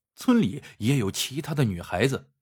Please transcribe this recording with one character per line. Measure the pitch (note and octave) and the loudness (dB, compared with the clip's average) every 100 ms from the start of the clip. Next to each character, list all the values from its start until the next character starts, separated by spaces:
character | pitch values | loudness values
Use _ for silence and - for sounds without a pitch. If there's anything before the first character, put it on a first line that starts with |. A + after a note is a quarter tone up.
| _ | _
村 | - - A#3+ | -4 2 4
里 | - C#3+ - - | 2 -2 -12 -2
也 | G#2+ C#3+ | 0 2
有 | G2 | 0
其 | - - C3+ | -2 -6 -6
他 | D3 | -4
的 | C#3 | 0
女 | A#2 F2 | 0 -2
孩 | - F2 C3 | -4 0 2
子 | C3+ - _ | 0 -8 _